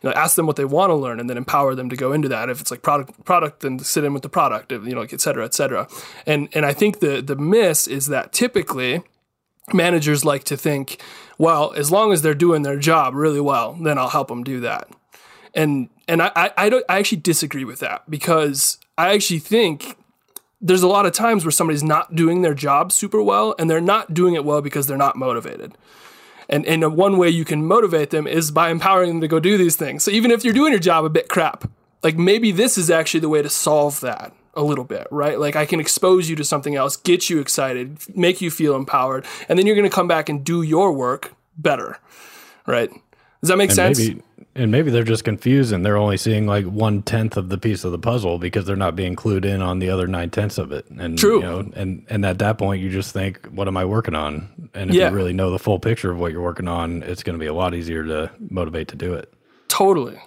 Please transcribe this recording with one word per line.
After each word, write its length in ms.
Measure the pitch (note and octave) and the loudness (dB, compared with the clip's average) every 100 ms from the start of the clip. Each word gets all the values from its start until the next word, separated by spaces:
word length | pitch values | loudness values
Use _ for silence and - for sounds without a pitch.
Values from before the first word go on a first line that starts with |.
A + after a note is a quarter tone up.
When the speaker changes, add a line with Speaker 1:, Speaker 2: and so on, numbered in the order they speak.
Speaker 1:
you 80 | C3+ | 0
know, 60 | C3 | 0
ask 200 | E3+ - | 2 2
them 100 | D#3+ | 0
what 120 | C#3+ | 0
they 60 | |
wanna 320 | C#3 D3 F#3+ D#3 | 0 2 4 2
learn 240 | C3 A#2 | 0 -6
and 80 | A#2+ | -6
then 100 | B2 | -6
empower 360 | C3 D3 C#3 | -2 2 2
them 160 | C3 B2+ | 0 -6
to 60 | B2 | -4
go 180 | C3 | -2
into 160 | D3+ C#3+ | 0 0
that. 200 | A#2 A#2+ | -2 -4
If 120 | B2+ | -6
it's, 80 | - | -8
like, 120 | B2 | -4
product, 420 | - D3 C3+ - - | -2 -2 -2 -16 0
product, 360 | F3+ D3+ - | 2 2 -4
then 180 | C#3 C3 | -8 -6
sit 240 | C3 - | -4 -2
in 100 | D3 | -2
with 100 | C#3+ | -4
the 60 | C#3 | -4
product, 420 | F3+ C#3+ G#3+ - | 0 0 0 -6
you 80 | A#2+ | -10
know, 220 | A2 B2 | -6 -8
like, 120 | A2+ | -8
et 80 | C#3+ | -4
cetera, 220 | - B2 | -4 -2
et 120 | A#2 - | -4 -2
cetera. 320 | C#3 A#2 F2 - - - - | -2 -2 -6 -10 -20 -12 -2
And, 220 | D3+ C#3+ | -2 -2
and 140 | D#3+ D3 | -2 -2
I 40 | |
think 280 | - G#3 G#3 | 2 2 2
the, 200 | D#3 B2 | -2 -2
the 160 | C3+ C#3 | -4 -4
miss 520 | D3+ G#3+ G3 D3+ - | 2 4 4 2 -2
is 180 | C#3 C3+ | -4 -2
that 240 | C3+ - | -4 -4
typically 680 | - A#3+ G#3 E3 B2+ B2+ D3+ - _ _ _ _ _ - | -2 0 0 -4 -4 -2 -2 -6 _ _ _ _ _ -2
managers 500 | F#3 E3+ F3 D3+ D3 | 2 4 2 2 2
like 220 | D3+ C#3 - | 2 -2 -4
to 100 | C3+ | -4
think, 460 | D#3+ C#3+ C3+ - - - - _ | -2 -2 -4 -12 -16 -20 -20 _
"Well, 340 | D#3+ D#3+ D#3 D#3 | 2 4 2 -2
as 160 | D3 | 2
long 220 | F#3+ G#3+ | 4 6
as 80 | F3+ | 4
they're 140 | D#3 D3 | 2 4
doing 260 | E3+ D#3+ | 4 4
their 160 | C#3+ C#3+ | 2 0
job 380 | C#3+ E3 C3 C3+ | 4 4 4 2
really 260 | D#3 C#3+ | 0 2
well, 360 | C#3+ C3 A2 D#3+ | 2 2 0 -2
then 160 | D#3+ C#3+ | 0 0
I'll 100 | B2+ | 2
help 220 | D3+ C3+ | 0 -2
them 140 | A#2+ | -6
do 180 | B2 B2+ | -6 -6
that." 260 | A#2+ G#2+ - - _ - - - - | -4 -6 -10 -20 _ -20 -20 -20 -8
And, 360 | - D3+ C#3 A#2+ _ - | 0 2 0 -4 _ -2
and 140 | E3+ | 2
I, 100 | F3 E3+ | 2 2
I, 160 | F#3 - | 0 2
I 120 | G3+ | 2
don't, 160 | B3+ - | 2 2
I 120 | F#3 | 0
actually 180 | G3+ F#3+ | 2 0
disagree 480 | D#3+ D#3+ D#3 C#3 C3 | 0 0 0 -6 -8
with 140 | - | -8
that, 300 | - - - | -8 -8 -10
because 680 | D3+ - D#3+ D3 C#3 - - _ - | -8 0 2 2 0 -2 -2 _ -2
I 160 | F3 | 2
actually 260 | G#3 G3 E3 | 2 0 -4
think 580 | - G#3+ G3+ D3 - - _ _ _ - _ _ | 0 2 2 0 -12 -18 _ _ _ -20 _ _
there's 220 | F3+ F#3 | 2 4
a 40 | F3+ | 6
lot 180 | G3 G3 | 4 2
of 60 | |
times 320 | E3+ A#3 A3 | 2 2 2
where 80 | D#3+ | 0
somebody's 320 | D3+ E3 D3+ | 0 2 0
not 320 | D#3 D3+ E3+ E3 | 2 0 0 0
doing 280 | E3 F3 | 2 4
their 100 | F3+ | 0
job 400 | C#3+ C#3+ C#3+ F3 | 0 2 2 2
super 280 | - G3+ G#3+ | 0 0 0
well, 340 | G#3 G3 A3 - | 2 2 0 0
and 100 | E3 | 0
they're 120 | E3 | 2
not 320 | F3 G#3+ G#3 | 2 0 0
doing 220 | E3 F3+ E3+ | 2 2 2
it 100 | C#3+ | 0
well 160 | D3 | -2
because 260 | D3 D3 C#3 | -2 -4 -4
they're 100 | C3+ | 0
not 180 | C#3+ - | 0 0
motivated. 600 | C3 A#2 D2+ - - - _ - - - - - - | -2 -2 -6 -14 -16 -18 _ -20 -20 -20 -20 -20 -4
And, 180 | D3 - | -2 0
and 300 | D#3+ D#3+ D#3 | 2 2 4
one 220 | G3 F#3+ | 4 6
way 120 | F3 | 4
you 140 | E3 | 2
can 220 | D#3 D3+ D#3 | 0 -2 2
motivate 460 | G#3+ G#3+ E3 D3 | 4 4 0 0
them 140 | D#3 D3 | -2 -2
is 240 | D#3 D#3 | -2 0
by 180 | D3+ E3+ | 0 2
empowering 400 | E3 F#3 F#3+ F3+ | 0 2 4 2
them 120 | E3 | 0
to 60 | D#3+ | 0
go 120 | D#3+ | 2
do 180 | E3 G#3 | 4 4
these 180 | F3 - | 4 2
things. 280 | D3 C#3 | -4 -2
So 80 | G#3+ | 0
even 200 | G#3 A#3 | 2 4
if 140 | A#3 A#3+ | 2 2
you're 80 | |
doing 180 | A3 D4+ | 2 4
your 80 | A3 | 4
job 240 | E3+ D#3+ | 4 2
a 60 | D#3 | 2
bit 180 | D#3+ - | 0 0
crap, 420 | - D#3+ - - _ _ _ | 0 0 -4 -12 _ _ _
like, 140 | D#3+ D#3+ | 0 2
maybe 340 | F3+ G#3+ A3+ | 2 4 2
this 260 | F3 B3 - | 2 2 2
is 120 | E3+ | 2
actually 320 | E3 D#3+ D#3+ | 2 2 -2
the 80 | D#3 | 0
way 120 | D3+ | 0
to 80 | D3 | 0
solve 500 | - - D3+ D3 C#3+ | -2 2 2 2 -2
that 340 | B2+ G#2+ - _ _ | -6 -8 -12 _ _
a 100 | D#3+ | -4
little 220 | D3 C#3 B2+ | -2 -2 -4
bit, 220 | G2+ - | -10 -8
right? 280 | D3 D3 B2 | -2 -2 0
Like, 160 | D3 D3+ | -2 0
I 100 | D3+ | 0
can 140 | E3+ | 0
expose 500 | D#3 - A3 F#3 D#3+ | 0 0 4 4 2
you 60 | D#3 | -4
to 80 | |
something 320 | C#3+ D3 C#3 C#3+ | -2 -2 -2 -2
else, 220 | C3+ - | -2 -2
get 320 | F#3 F3 - | 0 2 2
you 100 | E3 | -2
excited, 580 | C#3 - C3+ B2 B2+ D3+ - - | -2 -2 -2 -4 -8 -14 -10 0
make 260 | F3 E3+ | 0 0
you 100 | F3 | -4
feel 240 | - D#3 C3+ | -2 0 0
empowered, 500 | C3+ C#3 C3 C3 - - - | 0 0 0 -4 -8 -16 -2
and 80 | F3 | 2
then 80 | G3 | 4
you're 100 | G#3 | 4
gonna 140 | G3+ | 4
come 180 | - F3 | 2 0
back 220 | E3 D#3 | 0 0
and 140 | D3 | -6
do 180 | C#3 E3+ | -2 -2
your 320 | D#3+ D#3+ G3 | 0 2 2
work 400 | C#3+ B2 C3 - _ _ D#3+ | 2 -2 -4 -8 _ _ -4
better, 420 | D#3 C3+ - - _ - - - - _ - | 0 0 -4 -12 _ -20 -20 -20 -20 _ -2
right? 260 | B2 A#2 - _ _ _ _ | 0 0 -6 _ _ _ _
Does 80 | D#3+ | 0
that 80 | F#3 | 2
make 120 | G3+ | 4
Speaker 2:
And 60 | - | 4
Speaker 1:
sense? 240 | F3+ C3 | 2 2
Speaker 2:
maybe, 220 | A2+ - - _ - - | 0 -2 -14 _ -16 -2
and 160 | A#2 | 2
maybe 180 | A#2+ D#3 | 2 4
they're 140 | A#2 | 2
just 200 | A2+ A2+ | 2 0
confused 480 | - G#2 B2 C3+ B2 | -2 -2 2 2 2
and 140 | G2 G2 | 0 0
they're 120 | G#2 | 2
only 200 | G#2 G2 | 2 0
seeing, 300 | - G#2+ G#2+ | 0 0 2
like, 180 | G2+ F#2+ | 0 -2
one-tenth 720 | G#2 A2 G#2 G2+ A2+ A2 G#2 | 0 0 0 -2 -2 -2 -4
of 120 | F2+ | -6
the 80 | F#2+ | -4
piece 240 | A2+ G2 | -4 -4
of 80 | F2+ | -6
the 80 | F2 | -4
puzzle 400 | A2+ A#2+ F#2+ E2+ | -4 -2 -2 -4
because 260 | F2+ G#2 F2+ | -4 -6 -4
they're 100 | G2 | -2
not 200 | F#2+ E2 | -2 -4
being 200 | F#2 F2+ | -6 -4
clued 300 | A2+ G2 G2 | -2 -2 -2
in 160 | F#2+ | -2
on 160 | F#2 F2+ | -2 -2
the 120 | F#2 | -2
other 160 | F#2+ F2+ | -2 -2
nine-tenths 500 | F#2 E2+ - G#2 - | -4 -6 -4 -4 -4
of 140 | C#2 | -8
it. 180 | D2 - | -10 -12
And, 300 | - F2 E2 | -12 -8 0
Speaker 1:
True. 160 | G3 A3 | 2 2
Speaker 2:
you 60 | |
know, 160 | F#2 F2 G2+ - | -2 -6 -8 -8
and, 280 | G2 F#2 - | -8 -8 -6
and 160 | G#2 G2 | -4 -2
at 140 | F#2 | 0
that 180 | G#2 A2 | -2 0
point, 240 | G2 G2 | -2 -4
you 80 | F#2 | -4
just 240 | F#2+ F#2+ | -6 -6
think, 320 | G2 F#2+ F#2 - | -6 -6 -8 -14
"What 160 | F2+ G2 | -8 -4
am 100 | F#2+ | -4
I 80 | F#2 | -2
working 300 | G#2+ A2+ D#2 | -2 -2 -4
on?" 540 | D2+ D2+ F#2 - E3 | -4 -8 -12 -18 -18
And 160 | G2 F#2+ | -10 0
if 60 | F3 | 2
Speaker 1:
Yeah. 140 | F3+ | 2
Speaker 2:
you 60 | G2 | 0
really 180 | F#2 | -2
know 180 | F#2 F#2+ | 0 -2
the 80 | F2+ | -2
full 180 | - F#2+ | -2 -2
picture 320 | A2 A2+ F#2+ | 0 -2 -4
of 80 | F2 | -4
what 120 | F2 | -4
you're 100 | E2 | -4
working 260 | F2 E2+ F2+ | -6 -6 -6
on, 360 | E2+ E2 E2+ | -4 -4 -6
it's 180 | - F2+ | -8 -10
gonna 160 | - E2+ | -8 -6
be 80 | D#2 | -6
a 80 | |
lot 220 | D#2 F#2 F2 | -2 -2 -4
easier 280 | E2 E2 D#2+ | -6 -6 -4
to 260 | D#2 D#2 - A3 | -6 -6 -10 -10
motivate 380 | F#2 E2+ D#2+ D#2 | -6 -6 -6 -10
to 60 | - | -10
do 180 | F2+ | -8
it. 180 | E2+ - _ _ _ _ | -8 -10 _ _ _ _
Speaker 1:
Totally. 500 | - G3 F3+ A#2 G#2 | 2 4 2 -2 -10